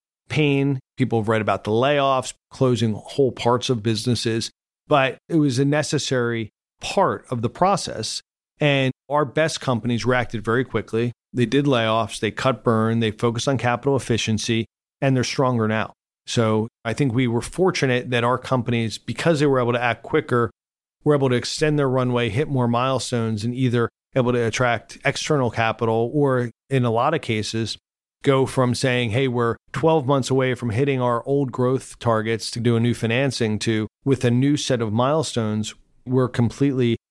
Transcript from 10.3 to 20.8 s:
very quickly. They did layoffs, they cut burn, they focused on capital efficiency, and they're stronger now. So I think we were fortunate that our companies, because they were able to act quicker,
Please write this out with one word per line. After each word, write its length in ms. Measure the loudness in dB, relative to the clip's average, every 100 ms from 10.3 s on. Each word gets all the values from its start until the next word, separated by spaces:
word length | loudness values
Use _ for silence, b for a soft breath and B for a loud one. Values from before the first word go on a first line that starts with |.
| -4 -2
very 180 | 0
quickly. 480 | 0 -4 -4 -2 -2 -6 _
They 120 | -2 0
did 200 | 2 2
layoffs, 540 | 2 2 0 -2 -4
they 120 | -4
cut 320 | 0 -2 0
burn, 360 | 2 2 2 2
they 120 | 0
focused 360 | 0 -2 0 -2
on 100 | 0
capital 380 | 0 0 0 0
efficiency, 680 | 0 -2 0 -2 0 -2 -4 _ _ -2
and 140 | 0 2
they're 80 |
stronger 440 | 0 0 0 2 0
now. 260 | 0 -4 -10 _ _ -4
So 400 | 0 2 2 -2 _ -6
I 80 |
think 200 | -2 0
we 140 | 0 0
were 140 | 0
fortunate 680 | -4 -2 0 0 0 0 0
that 120 | 0
our 140 | 0 0
companies, 600 | 0 -2 0 -2 -2 -6
because 420 | -8 -2 0 2
they 80 | 2
were 120 | 2
able 140 | 2
to 80 | 0
act 220 | 0 -4
quicker, 480 | -2 -2 0 0 0 -4 _ _